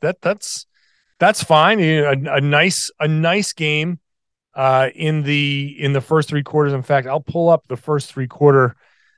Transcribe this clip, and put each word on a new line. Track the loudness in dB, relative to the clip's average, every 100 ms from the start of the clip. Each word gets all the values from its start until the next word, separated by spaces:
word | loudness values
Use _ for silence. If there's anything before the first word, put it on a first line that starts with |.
that, | -6 -4
that's, | -4 -4 -8 -14 -16 _ _ _ _ 0
that's | 2 2
fine." | 2 4 4 2
You | 2 2
know, | 0
a, | -2 -2 -2
a |
nice, | 0 2 2 -2 -8 -6
a | -2
nice | 0 0 -2 -4
game, | -6 -4 -2 -4 -8 _ _ _ _ _
uh, | -4 0 2 0
in | -2 -4 -2
the, | -2 -2 -2 -4 -6 -6
in | -2
the | -2
first | 0 0 0
three | -4
quarters. | -2 0 0
In | -2
fact, | -2 -2 -2
I'll | -6
pull | -6 -2 2
up | 2 0
the | -10
first | -4 -4 -4
three | -10 -10
quarter | 2 4 6 2 -2 _ _ _